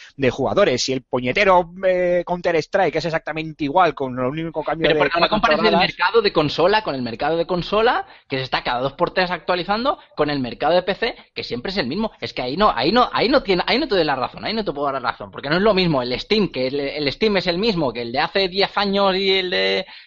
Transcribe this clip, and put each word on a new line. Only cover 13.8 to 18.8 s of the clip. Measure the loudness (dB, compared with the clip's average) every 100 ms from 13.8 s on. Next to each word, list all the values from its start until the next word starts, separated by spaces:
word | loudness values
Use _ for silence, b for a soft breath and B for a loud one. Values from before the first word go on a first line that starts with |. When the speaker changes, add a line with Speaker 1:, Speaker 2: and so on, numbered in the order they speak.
| 2
Speaker 2:
te |
doy | 2
la | 2 0
razón, | -4 -6
ahí | -6
no | -4
te | -4
puedo | -2 -2
dar | -2
la | -4
razón, | -6 -10
porque | -8 -2
no | 2
es |
lo | 4
mismo | 4 4 2
el | 0 -4
Steam, | 0 0 0
que | 0 -2
el, | -2
el | -4 -2 -4
Steam | 0 0 0
es | 0
el | 0
mismo | 0 0 -2
que | -2
el | -4
de | -2
hace | -2 0 0
diez | 0 0
años | 0